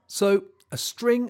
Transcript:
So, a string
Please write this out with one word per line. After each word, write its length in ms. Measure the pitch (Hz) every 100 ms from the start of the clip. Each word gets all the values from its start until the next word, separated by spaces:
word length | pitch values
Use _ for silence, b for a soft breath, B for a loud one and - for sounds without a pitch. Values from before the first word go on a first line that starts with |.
| -
So, 380 | - 202 202 196 _ _
a 60 | 127
string 520 | - - 240 240